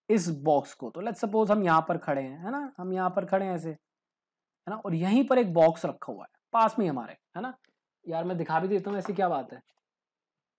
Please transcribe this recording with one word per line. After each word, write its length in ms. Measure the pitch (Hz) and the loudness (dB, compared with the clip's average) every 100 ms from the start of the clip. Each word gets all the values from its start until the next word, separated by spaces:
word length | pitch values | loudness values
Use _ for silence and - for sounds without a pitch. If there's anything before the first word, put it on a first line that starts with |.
| - | 0
इस 200 | 214 170 | 0 0
बॉक्स 440 | 151 147 143 139 | -2 2 2 0
को। 160 | - 123 | -8 -12
तो 120 | 165 | -8
let's 180 | 214 - | -8 -6
suppose 320 | 220 214 214 | -2 0 2
हम 120 | 214 | 2
यहाँ 220 | 185 160 160 | 4 4 2
पर 80 | 165 | -2
खड़े 240 | - 139 | -2 -4
हैं, 160 | 135 143 180 | -4 -10 -10
है 60 | |
ना, 220 | 277 285 - | -8 -10 -10
हम 160 | 185 | -6
यहाँ 160 | 185 185 | -2 -2
पर 160 | 185 185 | -2 -2
खड़े 200 | 196 196 | -2 -2
हैं 80 | |
ऐसे, 160 | 175 160 | -4 -6
है 1000 | 151 _ _ _ _ _ _ _ _ - | -12 _ _ _ _ _ _ _ _ -12
ना, 60 | 214 | -10
और 200 | 202 165 | -4 -2
यहीं 280 | 180 233 247 | 2 4 4
पर 100 | 254 | 4
एक 160 | 220 | 4
बॉक्स 320 | 170 160 165 170 | 6 6 6 -2
रखा 280 | 139 - | -6 -12
हुआ 100 | 104 | -14
है 160 | - _ _ | -16 _ _
पास 220 | 233 226 - | 2 2 2
में 80 | 190 | 0
हमारे, 240 | 131 110 | -2 -8
है 280 | 85 _ - | -16 _ -12
ना। 120 | 247 254 _ _ _ _ - | -12 -12 _ _ _ _ -8
यार 160 | 165 | -6
मैं 140 | 175 180 | -4 -4
दिखा 220 | 160 160 | -2 -2
भी 80 | 185 | 0
देता 220 | 196 196 | -2 -2
हूँ 60 | 202 | -6
ऐसी 140 | 185 | -4
क्या 160 | 190 185 | -2 0
बात 240 | 151 120 | 0 -6
है, 80 | 123 _ _ _ _ _ _ _ _ _ | -14 _ _ _ _ _ _ _ _ _